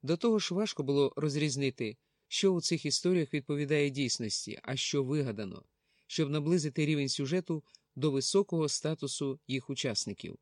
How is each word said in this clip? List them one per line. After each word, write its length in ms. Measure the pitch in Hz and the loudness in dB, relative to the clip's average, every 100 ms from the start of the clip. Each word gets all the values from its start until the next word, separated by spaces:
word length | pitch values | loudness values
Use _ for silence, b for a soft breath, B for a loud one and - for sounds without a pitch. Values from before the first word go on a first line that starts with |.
До 160 | 131 165 | 0 2
того 220 | 240 220 | 4 2
ж 140 | - | 2
важко 300 | 175 214 - | -2 -2 -2
було 300 | 135 139 139 - | 0 2 2 2
розрізнити, 800 | 151 143 151 131 139 - 113 107 _ _ _ | -2 0 0 0 -2 0 -6 -6 _ _ _
що 260 | - 196 | 2 4
у 80 | 180 | 4
цих 240 | - 165 147 | 0 -2 0
історіях 480 | - 175 185 151 | 0 2 2 2
відповідає 560 | 151 - 147 147 151 143 | -2 -2 -2 2 2 2
дійсності, 720 | 135 131 - 110 - - - | 2 -2 0 -2 -4 -6 -10
а 120 | - 131 | -6 -4
що 280 | - 143 | 0 0
вигадано, 640 | 131 147 135 104 101 - - _ _ _ _ | 0 0 0 -2 -6 -8 -18 _ _ _ _
щоб 220 | - 151 | -2 0
наблизити 560 | 151 147 175 151 135 147 | 2 2 2 2 0 2
рівень 240 | 151 139 | 2 0
сюжету 540 | - 139 180 175 160 b b b - | -2 0 0 0 -6 b b b -2
до 160 | 151 | 0
високого 580 | 135 131 196 202 165 151 | 2 2 2 2 0 0
статусу 720 | - 151 160 139 - 139 131 - | 0 -2 -2 -4 -4 -4 -6 -4
їх 220 | 131 - | -6 -4
учасників. 680 | 135 135 107 - 101 85 - | -4 -2 -2 -4 -8 -10 -14